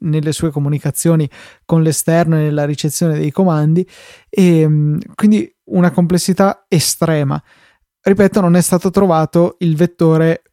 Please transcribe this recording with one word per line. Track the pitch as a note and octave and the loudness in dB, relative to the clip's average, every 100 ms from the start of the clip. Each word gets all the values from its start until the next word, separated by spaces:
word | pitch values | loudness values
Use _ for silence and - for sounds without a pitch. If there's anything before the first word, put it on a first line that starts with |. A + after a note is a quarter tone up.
nelle | E3 D3+ D3+ | -4 -2 -2
sue | C#3+ E3 | -4 -4
comunicazioni | C#3+ C#3+ D3 D3 - E3 D#3+ D3 - - _ | -4 -4 -4 -6 -4 0 0 -2 -8 -20 _
con | - E3 | -2 0
l'esterno | D#3+ D3 - E3 E3 D#3+ | 0 -2 0 0 2 0
e | |
nella | D3+ D3 | -2 -2
ricezione | D3 D3 D3+ - E3+ D3+ | -4 -4 -4 -2 -2 -2
dei | D3+ | -4
comandi. | E3 F#3+ D#3 D3+ E3 F3+ - - - _ | 0 0 0 0 0 -4 -10 -20 -20 _
E, | - F3+ E3 D#3 | 0 2 4 2
mm, | D3+ D3+ D3+ - | 2 0 -4 -8
quindi | - G#3 G#3+ - _ | -2 2 2 -2 _
una | - F#3+ F3 | -4 0 0
complessità | - E3+ F3+ - F3+ G3 - - | 2 0 0 0 0 0 -2 -2
estrema. | E3+ - - E3 D#3 C#3 D3 - _ _ _ _ _ | -2 -2 -4 -2 -2 -2 -6 -10 _ _ _ _ _
Ripeto, | - G3 G3 G#3+ | -2 2 2 2
non | F3+ F3 | 2 2
è | |
stato | - F3+ F#3+ | 2 0 0
trovato | F#3 G3 D#3+ D#3 E3+ F3 - | 0 2 0 0 0 0 0
il | F3 D3+ | -2 0
vettore | E3+ - E3 D#3+ D#3+ E3 _ | -2 0 2 2 0 -2 _